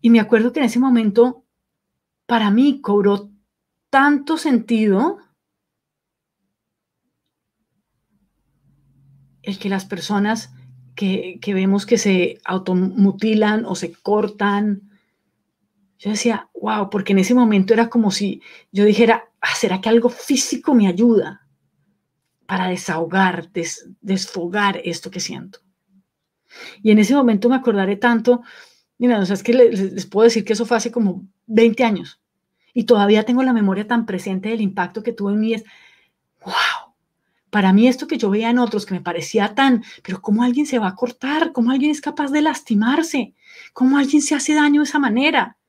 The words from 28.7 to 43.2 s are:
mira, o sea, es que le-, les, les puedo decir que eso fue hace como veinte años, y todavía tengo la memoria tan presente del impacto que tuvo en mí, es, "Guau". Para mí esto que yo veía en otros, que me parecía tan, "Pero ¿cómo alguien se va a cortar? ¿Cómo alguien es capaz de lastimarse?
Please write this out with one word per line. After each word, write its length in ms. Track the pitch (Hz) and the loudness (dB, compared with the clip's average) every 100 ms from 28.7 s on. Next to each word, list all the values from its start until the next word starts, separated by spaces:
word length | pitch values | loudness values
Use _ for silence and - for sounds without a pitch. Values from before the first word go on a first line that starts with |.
| _ _ _ | _ _ _
mira, 200 | 247 226 | 0 0
o 80 | 185 | 0
sea, 80 | |
es 80 | 196 | -4
que 100 | 214 | 0
le-, 180 | 247 233 | 4 6
les, 220 | 190 190 | 4 -4
les 140 | 180 185 | -6 -6
puedo 180 | 202 | 2
decir 200 | 233 226 | 4 4
que 100 | 196 | -2
eso 120 | 214 226 | -4 -2
fue 120 | 233 | -2
hace 120 | 226 | -2
como 360 | 240 208 180 - _ _ | -2 -2 -4 -12 _ _
veinte 380 | 220 233 226 | 4 4 2
años, 360 | 240 196 175 - _ _ _ _ _ | -2 -2 -8 -20 _ _ _ _ _
y 120 | - | -6
todavía 400 | - 220 202 214 | 2 4 4 2
tengo 180 | 220 247 | 2 0
la 100 | 262 | 0
memoria 340 | 233 202 190 214 | 2 0 -2 -2
tan 200 | 233 226 | -2 -2
presente 420 | 190 190 190 202 | -6 -6 -6 -6
del 120 | 226 | -4
impacto 420 | 202 190 175 214 | -4 -4 -6 -6
que 100 | 214 | -8
tuvo 180 | 233 202 | -6 -4
en 100 | 208 | -2
mí, 140 | 220 | -2
es, 100 | 220 220 - _ _ _ _ _ _ | -4 -8 -20 _ _ _ _ _ _
"Guau". 140 | - - - - - _ _ _ _ _ _ | -8 -4 -4 -4 -14 _ _ _ _ _ _
Para 240 | 208 190 | 0 4
mí 160 | 190 240 | 6 4
esto 180 | 254 294 | 2 -4
que 120 | 294 | -4
yo 100 | 208 | -2
veía 220 | 208 226 | -2 0
en 80 | 247 | 0
otros, 260 | 240 208 | 0 -4
que 80 | 202 | -6
me 80 | 180 | -8
parecía 540 | 160 170 - 220 202 | -8 -8 -4 -2 -2
tan, 280 | 208 269 240 - - | 2 2 2 -2 -20
"Pero 180 | - 190 | -12 -10
¿cómo 220 | - 208 | -2 0
alguien 240 | 247 247 294 | 0 0 -2
se 120 | 247 | -2
va 100 | 202 | -4
a 60 | |
cortar? 580 | 190 240 - 262 302 330 | -4 -8 -6 -4 -2 -2
¿Cómo 180 | - 233 | -2 0
alguien 200 | 269 294 | 0 0
es 120 | 294 | -2
capaz 280 | 294 294 285 | -6 -6 -4
de 120 | 294 | 0
lastimarse? 920 | 302 302 - 208 226 294 330 285 | 0 -2 -2 0 0 0 -2 -4